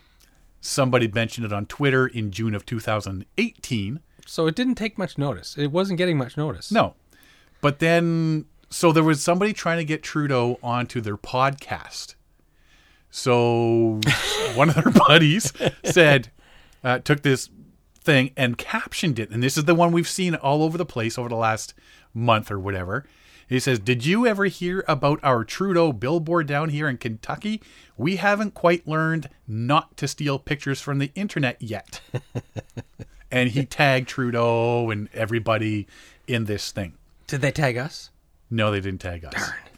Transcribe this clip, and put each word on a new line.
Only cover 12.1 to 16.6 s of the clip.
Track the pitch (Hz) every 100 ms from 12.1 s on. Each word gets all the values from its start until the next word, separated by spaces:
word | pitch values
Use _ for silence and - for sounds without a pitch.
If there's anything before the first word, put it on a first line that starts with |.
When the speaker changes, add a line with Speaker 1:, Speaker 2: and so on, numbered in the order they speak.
| - _ _ _ _ _ _ _ _ _
Speaker 1:
So | - 131 120 120 117 117 117 113 110 107 - -
<laughs> | - - 120
one | 156
of | 151
their | 240 - -
buddies | 160 151 185 - - 240 -
said, | 208 175 156 139 120 - _ -